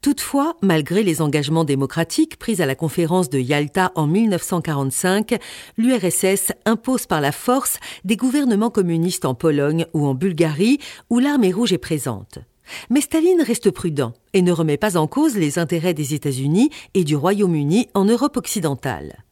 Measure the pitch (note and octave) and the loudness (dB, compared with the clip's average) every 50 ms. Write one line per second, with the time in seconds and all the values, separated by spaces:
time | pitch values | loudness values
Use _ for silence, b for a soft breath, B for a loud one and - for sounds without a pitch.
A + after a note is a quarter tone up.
0 | - C#4+ C#4+ - - - - C#4 C#4 D#4+ E4+ - - F#3+ E3+ D#3 D3+ - E3+ G3+ | 0 0 -2 -2 -4 -4 -2 0 0 0 -2 0 2 2 2 2 0 0 0 0
1 | A3+ F#3 D#3+ C#3 D#3 D3 C3+ D3+ C#3+ C3 D#3+ D#3+ E3 C#3+ C#3+ C3+ C#3 C3 - E3 | 2 2 0 0 0 0 0 0 0 0 0 0 2 2 0 0 0 -2 -2 -4
2 | E3 E3 - - D#4+ D#4+ - _ - - A3+ F3 E3+ C3+ C3+ - E3 D#3 - - | -4 -2 0 0 0 0 -2 _ -4 -4 0 0 0 0 0 -2 -4 -4 -2 0
3 | E3+ D#3 F3 F#3 F#3 C3 C#3 C3+ B2+ A#2+ D3 D3 D3 D3 _ G3 F#3 F3+ - E3+ | 0 2 2 0 0 0 -2 -2 0 0 0 0 -2 -2 _ 0 0 0 0 -2
4 | D#3 D3 E3 G3+ A#3 A3 F#3+ E3 - - F#3 F3 D#3 - D3+ C#3 C#3 C3+ B2+ - | 0 2 2 2 2 2 0 -2 -2 -2 -4 -4 -2 -2 -2 -2 -2 -2 -4 -2
5 | - F3+ F#3 G#3 G#3+ - A#3+ G3 B B B B B B B - A3+ B3 C4 A#3 | 0 0 0 0 0 -2 -4 -4 B B B B B B B 0 0 2 2 2
6 | F#3 F3 E3 - - F#3 F#3+ G3 - - - _ _ G#3+ A3+ A3+ _ - C4 B3 | 0 0 -2 0 0 2 0 0 -2 -4 -6 _ _ -2 -2 0 _ -2 -2 -2
7 | - _ F#3 D#3 D3 C#3 D3 - - - B3 C4+ B3+ - - - B B B B | -2 _ -2 0 0 0 -2 -2 0 0 0 0 0 -2 -6 -6 B B B B
8 | B F#3 A3+ - B3 C4 A#3+ D4+ C#4+ B3+ A3 G3 A3 A#3+ A#3+ - F#3+ F3 E3 E3 | B -2 -2 0 0 0 0 2 2 2 2 2 0 0 0 0 0 2 2 0
9 | E3 F#3 F3 - - C#3+ C3 - - E3 D3 C#3+ C#3+ D3 D#3 E3 E3 - - D#3 | 0 0 -2 -2 -2 -2 -2 0 0 0 2 2 0 0 0 0 -2 -2 -2 0
10 | D3 C#3 C3+ C3 E3 G3 F3 D3+ E3+ D#3+ D3+ C#3+ G3 A3+ C#4 C#4+ B B B B | 0 0 0 0 -2 -2 0 0 0 0 2 0 2 2 2 0 B B B B
11 | B _ A#3 A#3+ B3+ C#4+ C#4+ C#4 A3 F3+ F3+ G3 A#3+ G#3+ F#3 E3+ - - E3 D3 | B _ 0 2 2 2 2 2 2 2 2 0 0 0 0 -2 -2 -4 -4 -4
12 | - - A2+ F#2+ G2 _ - - - _ _ _ B B B B B B A#3 C#4+ | -2 -6 -8 -8 -12 _ -18 -20 -20 _ _ _ B B B B B B 0 0
13 | C#4 - - D#4+ D#4 F4+ F#4 E4+ D4+ - A#3 - - G3+ F3+ - - F3 D3+ C#3 | 0 2 0 2 4 4 4 4 4 2 0 0 0 0 0 0 -4 -4 -2 -2
14 | C3+ A2+ A#2 _ _ _ - G3 F3+ F3 F3 D#3+ E3+ D#3 D3 D3 - G#3+ E3+ F3 | -2 -4 -4 _ _ _ 0 2 4 4 2 2 2 0 0 0 0 0 2 0
15 | D#3 D3+ - C4+ D4+ D#4+ A#3+ G#3 D#3+ D3 C#3 F3 E3+ - F#3 E3 D#3+ F#3 F3 D3 | 0 0 0 0 0 2 2 0 0 0 0 -2 -2 -2 -2 -2 0 -2 -2 -2
16 | D3+ B2+ D3+ C#3+ - D3 C3+ B2+ C3+ C#3+ D#3 G3 B3+ D#4 B B B B _ G3 | -4 -4 -4 -4 -4 -4 -4 -2 -2 0 2 4 2 2 B B B B _ 0
17 | F3+ C#3+ D3+ D3 C3 F3+ G3+ G3+ G#3 F3+ E3+ D3+ C#3+ C#3+ E3+ A#3 B3 - _ G3+ | 0 2 0 0 2 0 2 2 2 2 2 0 0 2 2 2 0 0 _ 0
18 | F#3+ G3+ A#3 A#3 B3+ D4 C#4+ B3+ - - - G#3+ D#3+ D#3 C#3 B2 - C#3 A2+ D2+ | 2 2 2 2 0 -2 -2 -4 -6 -4 -6 -4 -2 -4 -4 -4 -6 -8 -8 -8
19 | C#2+ D2+ - - - _ | -10 -14 -16 -18 -20 _